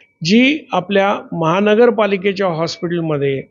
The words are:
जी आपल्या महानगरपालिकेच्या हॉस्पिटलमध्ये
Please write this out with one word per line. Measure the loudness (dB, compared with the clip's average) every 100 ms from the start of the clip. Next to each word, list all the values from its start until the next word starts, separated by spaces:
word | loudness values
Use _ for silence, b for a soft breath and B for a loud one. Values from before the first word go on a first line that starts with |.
| b _
जी | 0 4 4 0 -4
आपल्या | -6 -2 0 0 -2 -6
महानगरपालिकेच्या | -4 -2 0 2 4 4 2 0 0 -2 -2 -2
हॉस्पिटलमध्ये | -2 -4 -4 -6 -4 -2 -2 -2 -4 -8